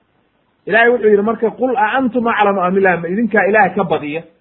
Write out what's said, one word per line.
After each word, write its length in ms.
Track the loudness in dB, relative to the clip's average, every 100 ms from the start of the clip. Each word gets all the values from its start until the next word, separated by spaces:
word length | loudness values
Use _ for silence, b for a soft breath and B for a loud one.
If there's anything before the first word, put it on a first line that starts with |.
| _ _ _ _ _ _ -2
Ilaahay 220 | 2 2
wuxuu 180 | 2 2
yidhi 140 | 2
marka, 280 | 0 -2 -4
"Qul 260 | -2 -4 0
a 100 | 0 0
antum 300 | -2 -2 -2
a'lamu 320 | 0 0 0
am 160 | 0 2
illaah?" 240 | 2 0
Ma 80 | -2
idinkaa 380 | -4 0 0 2
Ilaahay 260 | 2 2
ka 100 | 0
badiya? 380 | -2 -4 -4 -10 -12 _